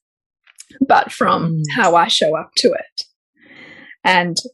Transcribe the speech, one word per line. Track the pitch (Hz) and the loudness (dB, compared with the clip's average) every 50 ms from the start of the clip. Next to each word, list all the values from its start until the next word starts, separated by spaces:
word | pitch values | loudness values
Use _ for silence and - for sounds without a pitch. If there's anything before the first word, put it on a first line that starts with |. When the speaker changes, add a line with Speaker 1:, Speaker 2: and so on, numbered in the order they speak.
| _ _ _ _ _ _ _ _ _ _ _ _ - _ - - 269 269 | _ _ _ _ _ _ _ _ _ _ _ _ -20 _ -4 -4 0 2
Speaker 1:
but | 214 165 - - | 2 2 2 -2
from | - - 220 185 180 180 - 165 | -4 -2 0 0 0 0 -2 -4
Speaker 2:
Mm. | 165 156 151 147 143 | -2 -4 -4 -4 -2
Speaker 1:
how | 233 208 175 170 | 0 2 4 4
I | 170 175 - | 4 2 2
show | - - 175 156 156 | 0 0 0 0 0
up | 156 170 - _ | -4 -6 -6 _
to | - - 208 | 0 0 0
it | - - - - _ - - _ _ _ _ _ _ _ _ _ - - - - - - - - - _ | 0 0 -8 -12 _ -16 -16 _ _ _ _ _ _ _ _ _ -20 -20 -20 -20 -20 -20 -20 -20 -20 _
and | - 185 185 180 180 175 165 - - - | 0 2 2 2 2 0 -4 -8 -10 -12